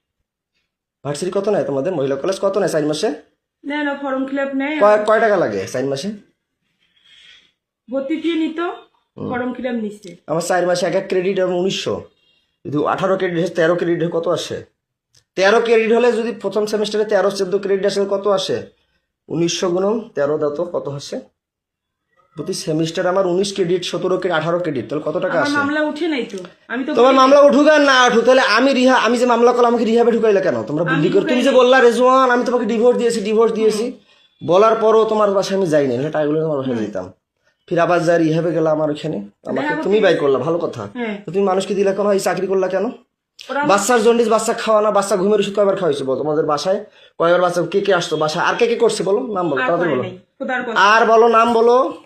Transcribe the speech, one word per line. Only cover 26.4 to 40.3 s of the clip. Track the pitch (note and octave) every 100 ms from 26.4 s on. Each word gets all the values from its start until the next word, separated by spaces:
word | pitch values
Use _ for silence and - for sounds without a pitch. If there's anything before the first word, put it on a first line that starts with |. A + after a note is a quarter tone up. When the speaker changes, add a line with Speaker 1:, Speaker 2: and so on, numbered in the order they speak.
| - _ -
Speaker 2:
আমি | A#3
তো | C4
Speaker 1:
তোমার | C4 B3+
Speaker 2:
বলি | C4
Speaker 1:
মামলা | C4 C#4+
উঠুক | C#4+ A#3+ D4
আর | D4+
না | C#4+ C4 B3
উঠুক, | G#3+
তাহলে | A3+ C4
আমি | B3 G#3+ C4+
রিহা-, | B3+ B3+ B3
আমি | G#3+ A#3+
যে | B3
মামলা | A#3 A#3+
করলাম | A#3 A#3+
আমাকে | A#3
রিহাবে | A3 A#3 A#3+
ঢুকাইলে | A3+ A3 G3
কেন? | F#3 B2
তোমরা | G#2+ D3+
Speaker 2:
আমি | E3
Speaker 1:
বুদ্ধি | E3 F3
করে, | F#3+
তুমি | -
যে | B3
Speaker 2:
ঢুকাই | B3+
নাই। | B3+
Speaker 1:
বললা, | B3+ C4
"রেজওয়ান, | A#3+ A3+ B3+ C4 C4
আমি | B3
তোমাকে | B3 A#3+
ডিভোর্স | A3+ A3+ A#3+ A#3
দিয়েছি, | A#3 G#3+
ডিভোর্স | G3+ A3 A3+
Speaker 2:
হুম। | G#3+
Speaker 1:
দিয়েছি।" | G#3+ G3+ A#3+ - _ _ _ _ C3+
বলার | F3+ A3 A3+
পরও | A3 A3
তোমার | A3 G#3+ G#3
বাসায় | G3 F#3 G3
আমি | F#3
যাই | D3+ C#3
নাই, | A#2+
নাহলে | D3+
টাকাগুলো | D#3 D3 D#3
তোমার | D#3 C#3+
বাসায় | C3 A#2+
Speaker 2:
হুম। |
Speaker 1:
যেতাম। | G#2 F#2+ F2+ - _ _ _ _ -
ফির | E3+
আবার | E3 F3
যাই | E3 E3+
রিহাবে | D#3+ D#3+ E3+
গেলাম | D#3+ D#3+
আমার | D#3 D3+
ওখানে, | D3+ D#3+ G3
আমাকে | G3+ _ -
Speaker 2:
দেখা | C4 D4 D4+
Speaker 1:
তুমি | F#3+ G#3+
Speaker 2:
করতে |
Speaker 1:
বাইর | G3 D3+
করলা, | C#3+